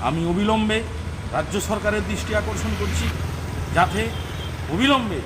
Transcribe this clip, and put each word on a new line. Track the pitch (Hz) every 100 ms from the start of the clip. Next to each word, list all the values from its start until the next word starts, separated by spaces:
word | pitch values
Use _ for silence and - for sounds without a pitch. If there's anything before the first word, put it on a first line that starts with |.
| 117
আমি | 160 170
অবিলম্বে | 175 208 220 214 214 240 - - - - 147
রাজ্য | 151 202 -
সরকারের | 214 208 214 196
দৃষ্টি | 214 - 214
আকর্ষণ | 208 202 220 208
করছি, | 208 - 226 - - - - - - 160
যাতে | 175 202 226 - - - - - -
অবিলম্বে | 160 269 269 226 156